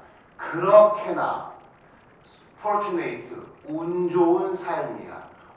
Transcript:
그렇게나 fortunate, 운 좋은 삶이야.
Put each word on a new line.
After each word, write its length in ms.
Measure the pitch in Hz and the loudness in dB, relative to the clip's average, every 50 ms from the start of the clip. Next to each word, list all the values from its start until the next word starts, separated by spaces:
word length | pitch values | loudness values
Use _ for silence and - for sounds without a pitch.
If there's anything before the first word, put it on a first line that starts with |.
| - - - - - _ _ - | -20 -20 -20 -20 -20 _ _ -14
그렇게나 1120 | - - 165 170 180 196 202 214 214 208 - - - - - - - - - - - - - - - - - - - - - - _ - - _ - - - - - - _ - | -10 -8 -4 -2 2 6 8 8 8 8 4 0 -6 -6 -4 -4 -4 -4 -4 -6 -8 -12 -16 -20 -20 -20 -20 -20 -20 -20 -20 -20 _ -20 -20 _ -20 -20 -20 -20 -20 -20 _ -8
fortunate, 760 | - 214 208 208 208 202 180 170 143 123 120 117 117 - - - - - - - - 147 | -4 -2 0 0 -2 -2 -4 -4 -4 -6 -8 -10 -12 -14 -14 -16 -16 -18 -20 -18 -12 -8
운 420 | 156 160 165 170 180 180 180 170 | -8 -6 -4 -4 -2 -2 -2 0
좋은 460 | 170 175 170 170 175 185 190 190 185 | 2 4 4 4 4 2 0 -2 -4
삶이야. 760 | - - 175 165 160 160 - - 104 - - - - - - - - - - - | -6 -6 -6 -6 -4 -6 -6 -8 -12 -14 -16 -16 -18 -18 -20 -20 -20 -20 -20 -20